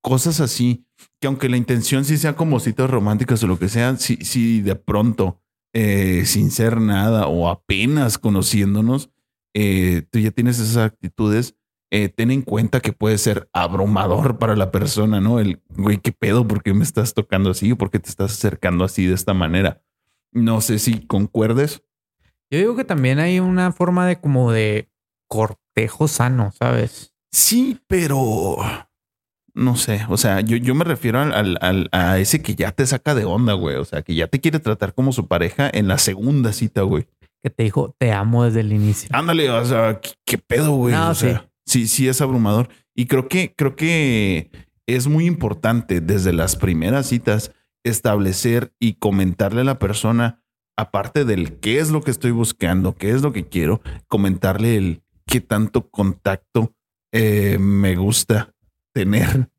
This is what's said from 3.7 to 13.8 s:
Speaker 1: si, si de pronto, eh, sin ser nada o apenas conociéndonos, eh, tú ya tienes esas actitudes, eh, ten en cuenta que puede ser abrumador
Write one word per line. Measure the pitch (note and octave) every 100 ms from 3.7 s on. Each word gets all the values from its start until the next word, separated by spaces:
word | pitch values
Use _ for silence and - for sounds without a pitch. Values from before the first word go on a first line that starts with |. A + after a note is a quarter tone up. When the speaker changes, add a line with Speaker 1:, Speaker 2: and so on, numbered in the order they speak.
| A2+ B2 C3
Speaker 1:
si, | - A#2+
si | - B2+ A#2 A2+
de | G2+ F#2+
pronto, | - G#2 A#2 A2 F#2+ - _ _ _
eh, | A2+ G#2+ G2 F#2+ F#2 F#2
sin | G2+ G#2
ser | - A2+ A2+
nada | G#2+ G2 G#2+ A2+ E2
o | E2+ E2+
apenas | F2 - G2 A#2 D3+ B2+ -
conociéndonos, | A2+ G2 F#2+ G#2+ G2 G2+ A2 C3 - _ _ _ _ G#2
eh, | G2+ F#2+ F#2 F2 D#2
tú | A2+
ya | G#2+
tienes | G#2+ A#2+ A#2+
esas | A2 A#2
actitudes, | A2 - F#2 - G#2+ G#2+ A#2+ _ _ _ _
eh, | G#2 G2+
ten | - A#2
en | C3+
cuenta | C3 G#2+ A2+ B2+
que | -
puede | - G#2+ G#2+
ser | - G2+ -
abrumador | F2+ F2 F#2+